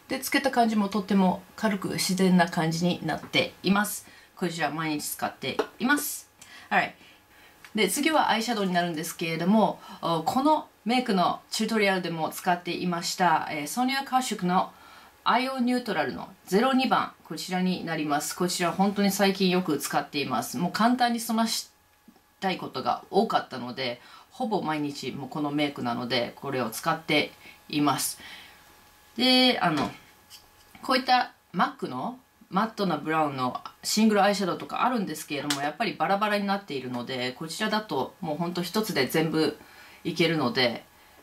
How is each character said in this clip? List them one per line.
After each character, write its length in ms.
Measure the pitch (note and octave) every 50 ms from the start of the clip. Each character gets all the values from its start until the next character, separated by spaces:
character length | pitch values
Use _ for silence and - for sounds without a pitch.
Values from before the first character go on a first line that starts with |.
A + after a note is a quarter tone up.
| _ -
で、 140 | C4 C4
つ 80 | - -
け 100 | - C#4
た 120 | C#4 C4+
感 180 | C4 B3 A#3 A3+
じ 80 | A3 G#3+
も 100 | G3+ G3
と 140 | - G#3+
っ 20 | F#3+
て 120 | - G3+
も 260 | G3 F#3 F#3 F3+ - - - - -
軽 200 | - A3 G3+ F#3+
く 100 | - F3 -
自 200 | E3 - - F#3+
然 220 | F#3 F#3+ F#3 F3+ F3+
な 100 | E3+ F3
感 220 | - F3 D#3+ D#3+
じ 140 | E3 D#3+ F3
に 200 | F3 E3+ - -
な 120 | D#3+ D3 D3+
っ 60 | -
て 300 | - - C#3+ - - - -
い 100 | - F3
ま 120 | G3 G3+ G#3
す。 240 | G3 - - - - - - - _ _ -
こ 100 | F#3+ F3
ち 140 | D#3+ E3+
ら 100 | D#3+ C#3+
毎 200 | D3 D#3+ D#3+ D#3
日 140 | D3+ D3 -
使 220 | - - - - G#2
っ 80 | -
て 220 | - - C3+ - - - - - -
い 60 | G3
ま 120 | B3+ D4 C#4+
す。 320 | C#4+ - - - - _ _ - - - - - - -
は 100 | G#3+ F#3+
い。 160 | D#3+ - - - - - - - _ _ - - - - - - - - -
で、 140 | G#3+ G#3 F#3
次 200 | - D4 D4 D#4+
は 200 | D#4 C#4+ - -
ア 80 | G3+ A3
イ 40 |
シ 80 | A3 A#3
ャ 60 | A#3
ド 60 | G#3+
ウ 40 | G3
に 60 | F#3+
な 120 | F3+ F3 F3
る 60 | F3
ん 40 | E3+
で 80 | D3+ D#3+
す 140 | - - -
け 140 | F3 E3
れ 60 | E3 D#3+
ど 100 | E3+ F#3
も、 340 | G#3+ A3+ G3+ E3 - - - - - -
お-、 220 | - E3 E3 E3 D#3+
こ 200 | - - B3 C4+
の 260 | D4+ - - - - _ _ -
メ 160 | G#3 A#3+ B3+
イ 20 | B3
ク 100 | A#3+ G3+
の 280 | F#3 E3+ - - - - -
チ 120 | - - A3
ュ 20 |
ー 40 | -
ト 80 | A3+ A3
リ 120 | G3+ G3
ア 60 | F#3+
ル 60 | F#3
で 80 | F3+ E3
も 200 | E3 D#3+ D#3 D3+
使 240 | - - - F#3+ F3
っ 100 | F3 -
て 80 | F3+
い 160 | E3 - - F3+
ま 160 | F3 E3+ F3
し 140 | - - -
た、 320 | F#3 E3+ D#3+ D3+ - -
え 140 | C#3+ D#3 D3
ー、 20 | D3
ソ 160 | - - -
ニ 140 | D#3+ - C4+
ア 80 | C4+
カ 140 | - B3+ -
ー 20 |
シ 140 | - - G#3
ュ 40 | -
ク 60 | F3+
の 260 | F3 F3+ F#3 - - - - - - - - - - _ _ -
ア 140 | - G3+ A#3+
イ 100 | B3+ C4
オ 100 | C4+ C4
ニ 160 | A#3+ B3 B3
ュ 40 | B3
ー 40 | B3
ト 100 | A3 F#3
ラ 120 | D#3+ C#3+
ル 80 | B2+ -
の 160 | - - - - - -
ゼ 160 | - F3+ G3+
ロ 100 | A#3+ C4+
二 160 | C4 B3+ C4 -
番、 240 | G3 D3+ A#2 - - _ -
こ 100 | - E3
ち 160 | D#3 - -
ら 100 | F#3 F#3
に 220 | F#3 F#3 F3+ - -
な 100 | E3 E3
り 120 | D#3+ D3+
ま 160 | D3+ C#3+ D3
す。 120 | D3 - -
こ 140 | - F3+ F3
ち 160 | F3+ - F3+
ら 80 | E3+
本 220 | E3 - F#3+ G#3 G3+
当 100 | G3+ G3+
に 80 | G3
最 220 | F#3+ - G3+ G3 F#3+
近 160 | - G3 F#3
よ 120 | F3 F3+
く 160 | F3+ E3 D3 C#3+
使 220 | - - - D3+
っ 80 | C#3+ -
て 120 | - D3
い 60 | C#3
ま 160 | B2+ B2 A2
す。 160 | - - - B2
も 120 | F3+ F3
う 20 |
簡 240 | - - G#3+ A#3+ B3
単 160 | B3+ B3 A#3+
に 80 | A#3 A#3
済 140 | A3+ - A3+
ま 140 | A3 A3+ A3+
し 220 | - - - - _ _ _ _ _ _ _ _ - _ _ _ _ -
た 100 | - F#3+
い 80 | F3+ D3
こ 120 | D3+ C#3
と 120 | - B2+
が 220 | A#2+ A#2+ - - - -
多 160 | - F#3 A3+ A3
か 120 | - D3
っ 100 | - -
た 80 | - B2+
の 160 | A#2+ B2 A#2+
で、 260 | B2 C3 A#2+ A#2+ - - - - - - _
ほ 160 | - - B3+ A3+
ぼ 140 | G#3+ F3
毎 180 | D3 D#3 D#3 D3+
日 320 | D3 C#3+ C#3+ - - -
も 140 | C#3 C#3+ C3+
う 40 | B2+
こ 120 | - D#3+
の 100 | D3+ D3
メ 160 | C#3+ D3 D3 C#3+
イ 60 | -
ク 100 | - B2+
な 120 | A#2+ A#2+
の 120 | B2 B2 A#2
で、 240 | B2+ A#2+ A#2+ A#2+ - -
こ 120 | - C#3
れ 100 | C3 C3
を 80 | A#2+ A2
使 200 | A2+ - - E3
っ 80 | D#3 D#3
て 360 | - - D#3 D3 - - - - - - - - - -
い 140 | - D3
ま 180 | D3 C#3+ - -
す。 220 | - - - - - - - - - - - - - - - - - - _ _ _ _ - -
で、 400 | B3 B3+ B3+ B3+ B3+ B3+ A#3+ -
あ 120 | - F3
の、 180 | D#3 C#3+ B2 - - - - - - _ _ - - - - - _ _ - - - - -
こ 100 | - C4
う 40 | C4
い 40 |
っ 20 | B3+
た 280 | - B3+ B3 - - - _ _ _
マ 140 | - F3 A#3+
ッ 40 | D4
ク 180 | C#4+ - - C#3+
の 300 | B2+ B2+ C#3+ G#3+ B3+ - _ _ _ _ - -
マ 140 | - F#3 G#3+
ッ 100 | A3 -
ト 100 | - G3+
な 120 | F#3 D#3+ D3
ブ 120 | C#3+ D#3
ラ 160 | D#3+ D#3+ D#3
ウ 80 | D3 C3+
ン 20 |
の 240 | C3+ B2+ B2+ B2 - - - - _
シ 240 | - - - G#3 A3
ン 40 | A3
グ 40 | G#3
ル 80 | G3+
ア 80 | F#3+ G3+
イ 60 | G3+
シ 80 | F#3+ G3
ャ 20 |
ド 80 | F3 D#3
ウ 40 | -
と 80 | D3 -
か 180 | - - -
あ 40 | A#3+
る 80 | B3+ A#3
ん 80 | F#3+ D3
で 80 | D#3
す 100 | D#3 -
け 120 | - D#3 C#3+
れ 40 |
ど 140 | C#3+ D3 C#3+
も、 80 | C3+ C#3+
や 80 | D3
っ 40 | D3+
ぱ 100 | - -
り 80 | G3 D#3
バ 140 | - D#3 E3+
ラ 120 | G3 G3
バ 100 | G#3+ G#3
ラ 80 | G#3 G#3
に 80 | G3+
な 120 | G3+ G3 G3
っ 80 | -
て 100 | - D3
い 60 | C3+ B2
る 80 | B2+
の 120 | B2+ B2 A#2+
で、 280 | A#2+ C3+ B2 B2 B2+
こ 160 | B2+ - E3 D#3+
ち 120 | - - G#3+
ら 80 | G#3+
だ 100 | G#3+ G#3+
と 320 | G#3+ - D#3 C3+ B2 - - -
も 140 | F3+ D#3+ D3
う 20 | D#3+
ほ 80 | E3+
ん 80 | E3+ F3
と 80 | F3
一 220 | F3 - - A3 G#3+
つ 100 | - D#3+
で 140 | D3 C3 A#2+
全 240 | - D#3+ D#3 D#3+
部 260 | D3+ D#3 D#3 - - - - - - - - - - - -
い 100 | E3 E3
け 140 | - E3+ D#3+
る 100 | E3 D#3
の 160 | C3+ A#2+ A2+
で、 320 | C3 B2+ A#2+ A#2 A2 - - _ - - - - -